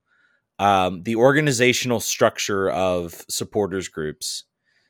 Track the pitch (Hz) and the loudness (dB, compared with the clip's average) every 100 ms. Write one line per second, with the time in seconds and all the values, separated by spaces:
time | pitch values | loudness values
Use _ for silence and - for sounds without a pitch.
0 | _ _ _ _ _ - 101 98 92 92 | _ _ _ _ _ -2 2 4 2 -2
1 | 92 113 127 143 151 120 123 120 127 117 | -4 2 4 4 2 2 2 2 0 -4
2 | - - 117 - - 101 95 67 95 90 | -4 2 2 2 -4 -2 0 0 0 0
3 | 85 - - - - - 101 95 90 - | -4 -10 -10 -10 -6 -2 -2 -2 -8 -8
4 | 76 76 - - - _ _ _ _ | -8 -8 -10 -10 -14 _ _ _ _